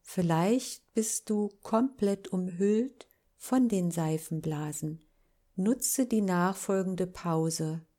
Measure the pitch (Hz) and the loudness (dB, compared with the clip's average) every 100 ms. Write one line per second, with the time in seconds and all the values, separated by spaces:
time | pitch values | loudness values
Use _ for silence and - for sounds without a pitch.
0 | - - 170 160 185 254 - - _ - | -6 -2 2 2 4 2 -2 -12 _ -2
1 | 220 - - 214 208 - - 220 262 - | -2 -4 -2 -2 -2 -6 -2 0 0 0
2 | 202 196 - 185 185 175 202 214 262 - | 0 0 -2 -4 -4 0 2 2 0 -6
3 | - _ _ _ - 254 247 196 175 170 | -20 _ _ _ 0 2 4 2 0 0
4 | 160 160 - 160 156 151 151 147 151 160 | 0 -2 -2 -6 -4 -4 -6 -6 -8 -8
5 | _ _ _ _ _ - 185 - - - | _ _ _ _ _ -2 0 0 -2 0
6 | 254 220 196 180 180 190 - 196 190 185 | 2 2 2 2 2 0 -2 0 0 -2
7 | 180 - 175 160 160 160 156 160 160 | -4 -4 -2 0 0 -2 -4 -6 -10